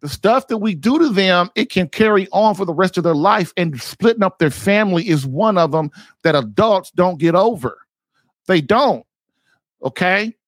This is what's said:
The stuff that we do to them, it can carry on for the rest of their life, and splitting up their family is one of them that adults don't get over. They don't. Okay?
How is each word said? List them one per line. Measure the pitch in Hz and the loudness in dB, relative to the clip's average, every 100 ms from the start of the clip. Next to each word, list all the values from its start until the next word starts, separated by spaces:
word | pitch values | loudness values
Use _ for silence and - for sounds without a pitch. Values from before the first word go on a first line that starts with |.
The | 147 | -12
stuff | - 202 247 - | -4 0 0 0
that | 226 | -4
we | 214 170 | -4 -2
do | 165 294 | -2 2
to | 330 | 2
them, | 190 190 180 180 - | 2 2 2 0 -2
it | 254 | -4
can | - 175 | -2 -4
carry | - 220 208 190 | 0 2 2 0
on | 180 220 | 0 0
for | 202 185 | 0 -4
the | |
rest | 156 185 185 | -2 -2 0
of | |
their | 170 156 | 0 2
life, | 175 214 175 - | 2 0 -2 -2
and | 170 135 | -4 -4
splitting | - - 226 233 | -12 -2 0 2
up | 190 - | -2 0
their | 156 | -2
family | - - 202 214 175 170 | 0 0 0 2 -2 0
is | 156 135 | -2 -2
one | 135 220 190 | -2 0 2
of | 165 | 0
them | 156 151 - - _ | 0 -4 -10 -20 _
that | 165 147 | 0 0
adults | 113 104 220 196 185 | -2 0 2 2 -2
don't | - 180 170 | -2 -2 0
get | 165 | 0
over. | 170 214 226 120 - _ _ _ _ _ _ _ | 2 2 0 -8 -10 _ _ _ _ _ _ _
They | 185 | -2
don't. | 143 214 277 147 - _ _ _ _ _ _ _ | 2 2 2 -2 -8 _ _ _ _ _ _ _
Okay? | - - 180 190 220 - | -10 -2 0 2 -2 -8